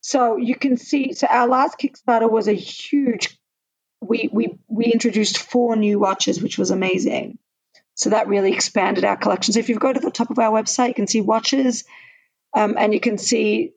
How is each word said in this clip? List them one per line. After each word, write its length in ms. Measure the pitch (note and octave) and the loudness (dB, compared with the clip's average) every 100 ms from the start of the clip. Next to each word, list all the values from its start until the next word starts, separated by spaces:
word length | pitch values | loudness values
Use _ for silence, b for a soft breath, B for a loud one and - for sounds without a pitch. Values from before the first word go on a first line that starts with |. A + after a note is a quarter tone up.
So 380 | - C#4 A#3+ A3+ | -2 0 2 0
you 160 | A#3+ | -2
can 240 | C4 C#4 B3 | -2 0 -2
see, 340 | - D4 C4+ | -2 -2 -2
so 140 | - - | -2 0
our 200 | A#3+ A#3+ | 2 2
last 320 | B3+ C#4+ - | 2 0 -2
Kickstarter 520 | C#4 - - A#3 A3+ | -6 -6 0 2 4
was 180 | A3 G#3 | 2 2
a 60 | |
huge, 840 | G3 - - - C#4+ C4+ A3 - - _ _ _ _ _ _ | -2 -2 -16 -2 0 0 -2 -6 -10 _ _ _ _ _ _
we, 300 | G3+ A3+ A3+ | -4 -2 -2
we, 240 | G#3 E4+ - _ | -2 -2 -6 _
we 200 | A3 A#3 | -4 0
introduced 500 | A#3 A#3 G#3 G#3 - | 2 2 0 -2 -2
four 400 | - B3 A#3+ A3+ | -2 0 2 2
new 220 | G#3 G3+ | 2 2
watches, 420 | G3+ G3 - E3+ | 0 0 -2 -2
which 160 | F#3 - | -4 -2
was 140 | F#3 | -2
amazing. 680 | F#3+ F#3+ F#3 - - - - _ _ _ b _ - | 0 0 0 0 -4 -8 -16 _ _ _ b _ -4
So 140 | - | 0
that 180 | G#3+ G3+ | 0 2
really 260 | G3+ G3 | 2 2
expanded 500 | F#3 - - F#3+ G3 | 0 -2 0 0 0
our 140 | G3 G3 | 0 0
collection. 340 | G#3+ F#3+ - | 0 0 0
So 80 | A3 | 0
if 80 | A#3 | 0
you 100 | A3 | 0
go 140 | C4+ | 0
to 80 | C4 | 0
the 100 | E4 | -4
top 200 | - A#3 | -4 -4
of 80 | - | 2
our 140 | A3+ | 2
website, 360 | A3 G#3+ - B3 | 2 0 0 0
you 60 | |
can 120 | B3+ G3+ | 0 0
see 140 | A3 | 0
watches, 640 | G3+ A3 A3 C4+ C4 A#3+ - B B B B _ _ | 2 0 2 2 2 0 -8 B B B B _ _
um, 220 | B3 G#3 - | 0 0 2
and 160 | G#3+ | 2
you 60 | G#3+ | 2
can 180 | A#3+ G#3 | 0 -2
see 560 | - A#3 G#3+ G#3+ - | 0 0 2 0 -2